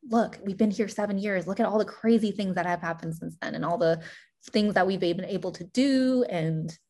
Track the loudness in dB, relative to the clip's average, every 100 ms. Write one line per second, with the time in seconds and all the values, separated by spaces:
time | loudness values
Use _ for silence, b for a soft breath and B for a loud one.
0 | -2 0 0 -2 -6 0 2 2 -2 -2
1 | -2 -2 -2 -2 -2 -2 0 2 0 -2
2 | 4 4 4 0 -2 0 0 -2 -4 -6
3 | -6 -8 -10 -8 -8 -4 -2 2 2 2
4 | -2 B B B -4 0 2 4 2 2
5 | 0 -2 -4 -4 -6 -8 -6 0 4 4
6 | 4 2 2 0 0 -2 -4 -10 _